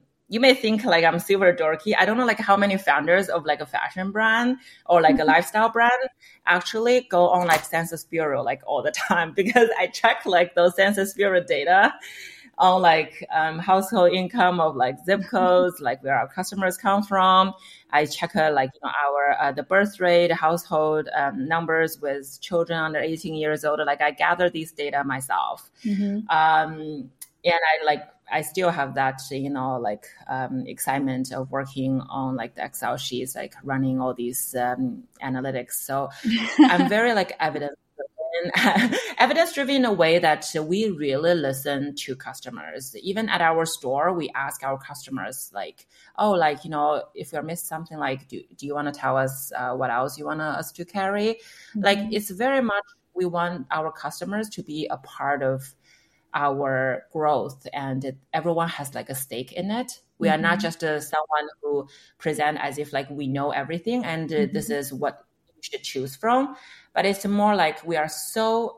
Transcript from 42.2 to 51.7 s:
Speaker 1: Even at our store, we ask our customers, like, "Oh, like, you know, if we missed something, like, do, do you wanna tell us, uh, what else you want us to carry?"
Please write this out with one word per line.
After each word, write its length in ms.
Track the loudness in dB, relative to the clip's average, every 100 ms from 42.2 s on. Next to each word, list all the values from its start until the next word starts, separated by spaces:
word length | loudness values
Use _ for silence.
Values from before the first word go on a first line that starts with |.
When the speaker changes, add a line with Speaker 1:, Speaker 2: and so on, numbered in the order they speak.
| -12 -16 -14 -14 -12 -12 -14 -10
Speaker 1:
Even 280 | -6 -4 -2
at 100 | 2
our 240 | 2 2 0
store, 460 | -4 -4 0 0
we 180 | 0 -4 -6
ask 260 | -6 -6
our 160 | -6 -8
customers, 720 | -10 -18 -12 -10 -8 -10 -12
like, 340 | -10 -12 -14 _ _ _ -2
"Oh, 140 | 0
like, 340 | 2 2 0 -6
you 40 |
know, 340 | -2 0 0 -4 -12
if 160 | -10
we 80 | -8
missed 280 | -8 -8 -10
something, 300 | -10 -12 -8
like, 300 | -6 -6 -10
do, 140 | -16 -16 -14
do 80 | -8
you 100 | -6
wanna 160 | -6
tell 240 | -4 -2 0
us, 380 | -2 -4 -10 -8
uh, 180 | -6
what 160 | -4 -2
else 280 | -2 -4 -6
you 80 | -8
want 160 | -6
us 320 | -6 -6 -8
to 100 | -12
carry?" 560 | -10 -4 -2 -2 -2 -4 -10 -20 -12